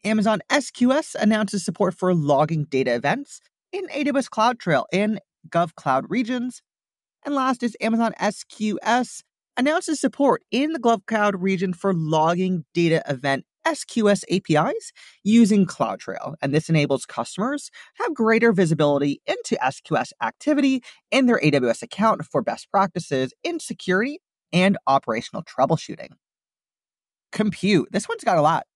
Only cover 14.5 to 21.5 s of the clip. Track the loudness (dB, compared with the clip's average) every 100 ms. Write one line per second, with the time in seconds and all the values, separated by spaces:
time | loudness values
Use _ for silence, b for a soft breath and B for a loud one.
14.5 | 2 2 -2 -10 B B B 4 6 6
15.5 | 6 2 0 -4 -4 -10 -12 -12 -6 -2
16.5 | -2 2 0 2 -2 -4 -8 -8 -6 -6
17.5 | -6 -10 B B _ -6 0 2 4 4
18.5 | 4 2 4 2 2 0 -4 -6 -6 -4
19.5 | -2 -2 -4 -4 -4 -4 -6 -8 -4 0
20.5 | 2 2 0 B B _ 2 2 4 2